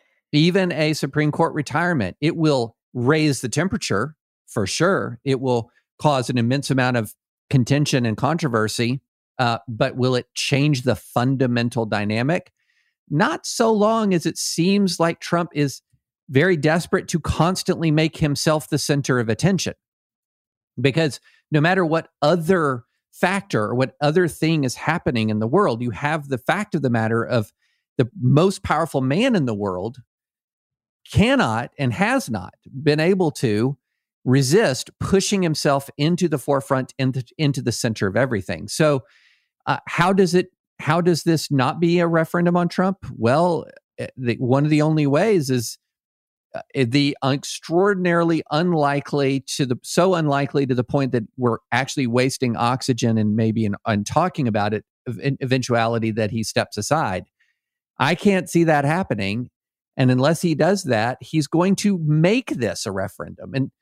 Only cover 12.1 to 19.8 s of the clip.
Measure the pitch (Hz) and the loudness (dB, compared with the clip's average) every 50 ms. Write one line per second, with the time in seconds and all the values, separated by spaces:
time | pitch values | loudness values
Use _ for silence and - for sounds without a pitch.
12.1 | 107 113 120 143 170 185 - _ _ _ _ _ _ _ _ _ _ _ _ - | -2 -2 0 -2 -2 -2 -4 _ _ _ _ _ _ _ _ _ _ _ _ -4
13.1 | 151 151 208 294 330 - - - - - 233 226 220 202 208 214 226 226 214 196 | -2 0 0 0 -2 -4 -8 -6 -2 0 2 2 2 2 2 2 2 0 0 0
14.1 | 185 165 - 165 - - - - - - 165 190 196 202 202 185 170 - 165 170 | 0 0 0 -2 -4 -6 -6 -6 -2 0 2 2 4 4 2 2 0 0 0 -2
15.1 | 170 - - - 175 170 175 - - 143 147 135 - - - _ _ _ _ _ | -2 -4 -4 -4 -2 -2 -2 -2 -2 -2 -2 -2 -4 -6 -14 _ _ _ _ _
16.1 | _ _ _ - 127 135 160 190 185 151 139 151 156 180 - - - 180 - - | _ _ _ 0 2 4 4 4 2 2 2 2 2 2 0 0 -2 -4 -2 -2
17.1 | - 165 - - - - 156 175 190 - - - 175 - 165 160 151 156 160 156 | -4 -4 -4 -2 0 0 2 2 0 0 -2 -4 -2 0 0 2 2 2 2 0
18.1 | - - 160 147 143 - - 165 156 156 - - 160 143 - - 147 143 131 - | 0 -2 -2 -2 -2 0 0 0 0 0 0 -2 -4 -2 0 0 -2 0 0 0
19.1 | 131 123 113 113 110 - - 185 196 165 - - - - | 0 0 0 0 0 0 2 2 2 0 -2 -4 -8 -10